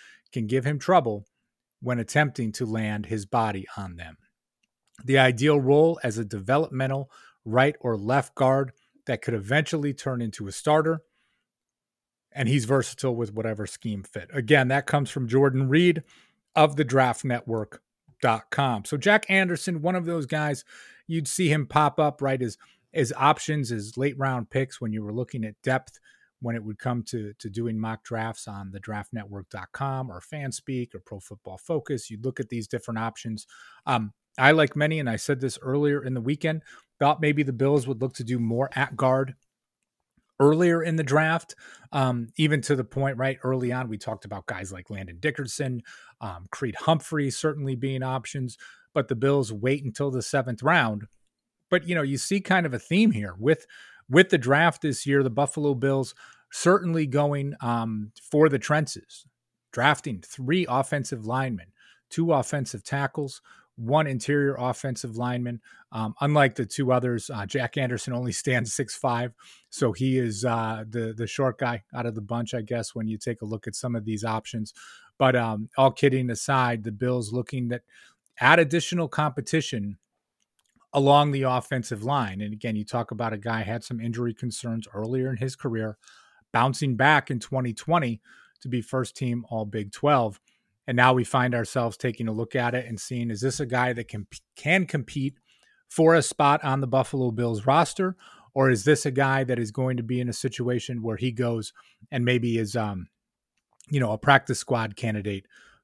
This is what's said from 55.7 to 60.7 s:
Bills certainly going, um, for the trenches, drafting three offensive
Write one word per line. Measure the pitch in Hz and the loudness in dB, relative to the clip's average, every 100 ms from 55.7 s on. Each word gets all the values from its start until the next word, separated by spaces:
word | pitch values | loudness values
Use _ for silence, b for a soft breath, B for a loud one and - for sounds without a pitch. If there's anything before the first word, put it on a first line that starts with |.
Bills | 131 139 135 127 - B B B | 0 0 0 -2 -8 B B B
certainly | - 175 190 175 165 147 | 0 4 4 2 0 0
going, | 139 147 143 139 147 | 2 2 0 -4 -4
um, | 123 117 113 110 107 - | -2 -2 -2 -4 -8 -14
for | - 147 156 | 0 2 4
the | 135 | 2
trenches, | - 151 151 - - - _ _ _ _ _ | 0 -2 -2 -8 -16 -20 _ _ _ _ _
drafting | - 135 147 151 101 | 0 2 2 -2 -8
three | - - 127 180 | -10 -8 -2 0
offensive | 170 | 0